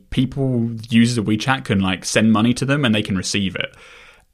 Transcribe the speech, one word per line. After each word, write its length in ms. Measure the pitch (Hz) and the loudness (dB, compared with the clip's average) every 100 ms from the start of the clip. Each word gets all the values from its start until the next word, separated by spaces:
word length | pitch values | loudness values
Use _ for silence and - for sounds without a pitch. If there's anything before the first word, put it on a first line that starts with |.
| - | -4
people, 640 | - 131 135 135 120 117 113 110 | -2 -2 -2 -2 -2 -2 -6 0
users 300 | 117 117 120 | 2 4 2
of 80 | 101 | -2
WeChat 400 | 110 - 131 - | -2 0 -2 0
can, 140 | 98 | 0
like, 260 | 92 92 - | 0 -2 -2
send 260 | 120 110 | 2 4
money 220 | 107 120 | 4 2
to 100 | 120 | 0
them 220 | 123 147 127 | 0 0 2
and 80 | |
they 80 | 107 | 0
can 120 | 104 95 | 0 -4
receive 360 | - 101 95 | -2 -2 -2
it. 220 | - - - - - - - _ | -4 -8 -12 -20 -20 -20 -20 _